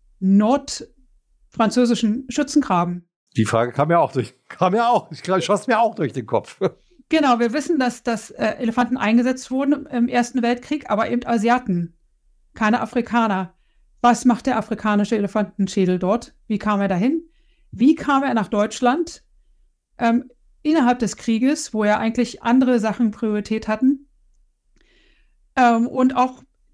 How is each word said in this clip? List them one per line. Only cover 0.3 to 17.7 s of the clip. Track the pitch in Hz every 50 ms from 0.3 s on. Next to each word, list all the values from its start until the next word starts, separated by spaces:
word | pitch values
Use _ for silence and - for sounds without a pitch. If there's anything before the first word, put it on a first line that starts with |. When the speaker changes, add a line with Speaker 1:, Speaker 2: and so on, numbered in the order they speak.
| 196 202 214 220 269 285 269 - - - 453 - _ _ _ _ _ _ _ _ _ _ _ _ - - 226 208 - 247 247 233 240 226 - 214 214 254 262 -
Speaker 1:
Schützengraben? | - 294 294 294 - 302 269 - 190 175 175 175 175 175 - _ _ _ _ _ -
Speaker 2:
Die | 120 110
Frage | - - 113 120 120
kam | 117 - 147 156
ja | 170 170
auch | 151 127
durch, | - 135 117 - _ _ _ -
kam | - - 185 180 185
ja | 233 233 240
auch, | 247 202 - -
ich | 156 -
glaub, | - 170 190 190
schoss | 190 - 208 202 -
mir | 262 226 214
auch | - 214 -
durch | - 156 120
den | - 131 113
Kopf. | - 123 107 - - - - 190
<laughs> | - - _ _ _ _ _ - -
Speaker 1:
Genau, | 311 320 294 269 240 226
wir | 240 226
wissen, | 226 302 269 - 339 277
dass, | 254 247 247 - -
dass, | 247 233 214 - -
äh, | - - 233 214 - -
Elefanten | 254 226 233 254 247 247 254
eingesetzt | 254 - 220 226 240 240 254 262 262 - -
wurden | 254 262 285 277 302 - -
im | - - 240 240
Ersten | 247 247 240 240 240 - 262
Weltkrieg, | 226 233 247 247 - - 294 302 - -
aber | 214 202 - -
eben | 240 247 247
Asiaten, | - 233 226 202 233 240 247 247 208 180 175 170 170 _ _ _ _ _ _ _ _ _ _ _ _ -
keine | - 220 214 226 247
Afrikaner. | 233 - - 254 240 - 208 240 226 220 196 190 185 175 _ _ _ _ _ _ _ _ _ -
Was | - 240 233 233 -
macht | 254 233 - -
der | 262 240
afrikanische | 220 214 - 226 - - 214 208 202 208 202 233
Elefantenschädel | 208 202 196 - 214 202 - - - 196 185 - 202 190 180 185 180
dort? | 185 180 208 240 - - _ _ _
Wie | - 214 196
kam | - 208 208 196
er | 202
dahin? | 190 190 175 208 262 320 330 - - _ _ _ _ _ _ _ -